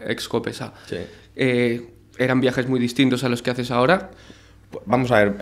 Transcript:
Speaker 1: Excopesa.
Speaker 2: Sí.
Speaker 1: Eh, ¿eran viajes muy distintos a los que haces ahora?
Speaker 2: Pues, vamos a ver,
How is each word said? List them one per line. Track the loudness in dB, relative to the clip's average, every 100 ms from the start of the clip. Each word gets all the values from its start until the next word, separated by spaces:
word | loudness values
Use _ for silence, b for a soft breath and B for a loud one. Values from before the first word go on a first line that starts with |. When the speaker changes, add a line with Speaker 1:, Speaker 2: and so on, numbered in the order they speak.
| -8
Speaker 1:
Excopesa. | -6 -4 -4 -4 -8 -12 -14 -10
Speaker 2:
Sí. | -10 -10 B B -2
Speaker 1:
Eh, | 0 2 0 -2 -8 -20 -16 -2
¿eran | 0 2
viajes | 2 0 0
muy | 0
distintos | 0 2 2 2 0
a |
los | -2
que | -2
haces | -4 -2
ahora? | 2 4 2 -2 B B B B B -16
Speaker 2:
Pues, | -14 -2
vamos | 0 2
a | 4
ver, | 4 0